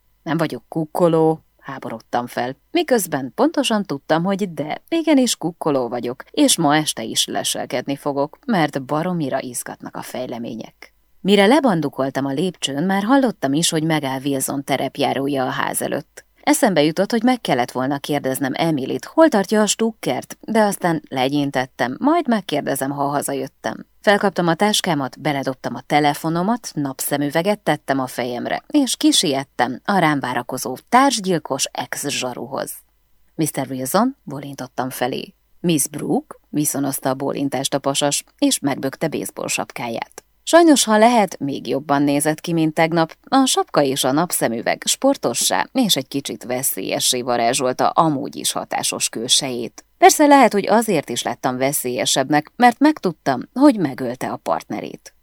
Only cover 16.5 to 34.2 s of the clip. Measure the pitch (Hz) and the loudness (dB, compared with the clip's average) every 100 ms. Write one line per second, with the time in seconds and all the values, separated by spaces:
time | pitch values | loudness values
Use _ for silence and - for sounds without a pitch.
16.5 | 294 240 165 151 165 202 233 240 247 - | 2 4 4 2 2 0 2 2 2 0
17.5 | 135 123 123 131 139 - 143 135 131 135 | 0 0 -2 -4 -4 -4 -2 -2 -2 -4
18.5 | - 165 147 131 131 - - 320 214 190 | -2 0 0 -2 -6 -2 4 4 4 2
19.5 | 214 208 - 226 - 160 131 - - - | 2 2 0 -2 -2 -4 -4 -6 -12 -2
20.5 | 220 208 185 175 165 - 135 131 147 139 | 2 2 2 0 -2 -4 -2 0 0 0
21.5 | 139 131 - 123 127 269 339 311 220 - | -2 -4 -2 -4 -2 0 2 2 -2 -2
22.5 | 143 147 139 135 143 139 143 143 139 135 | -4 -2 -2 -2 -2 -2 -2 -4 -4 -8
23.5 | _ 113 - - _ - 202 202 185 175 | _ -10 -10 -14 _ 2 2 2 0 0
24.5 | 165 208 208 - 147 127 - 147 139 135 | 2 0 0 0 -2 -4 -6 -4 -2 -4
25.5 | 131 131 123 - 147 147 143 165 170 185 | -6 -8 -10 0 2 2 0 -2 -2 0
26.5 | 240 - 160 139 - - 143 143 165 185 | -2 -4 -6 -6 -6 -4 -2 0 0 0
27.5 | 202 - 151 - 135 127 - 120 120 120 | 0 0 -2 0 -2 -2 -4 -6 -6 -6
28.5 | - - 302 254 - 302 285 170 135 135 | -6 0 2 2 2 2 2 2 0 -2
29.5 | - 123 123 - 196 160 143 123 123 123 | -2 -2 -2 0 2 4 2 -2 -4 -4
30.5 | - 117 131 - 247 277 233 185 165 - | -6 -6 -8 2 4 6 2 0 -2 -2
31.5 | 131 - - 131 - 143 120 127 123 123 | -4 -4 -8 -10 -8 -6 -4 -6 -8 -8
32.5 | 131 - - _ _ _ _ _ - 151 | -6 -8 -10 _ _ _ _ _ -4 -4
33.5 | - 127 131 131 190 254 - | -4 -6 -6 0 2 2 -2